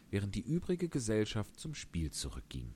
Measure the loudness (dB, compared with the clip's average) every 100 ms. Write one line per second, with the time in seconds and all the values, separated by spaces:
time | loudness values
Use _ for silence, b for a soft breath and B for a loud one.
0 | b 0 0 -2 2 0 2 0 2 0
1 | 4 4 4 0 -2 -6 -8 -6 -4 0
2 | 0 0 -4 -6 -6 -6 -6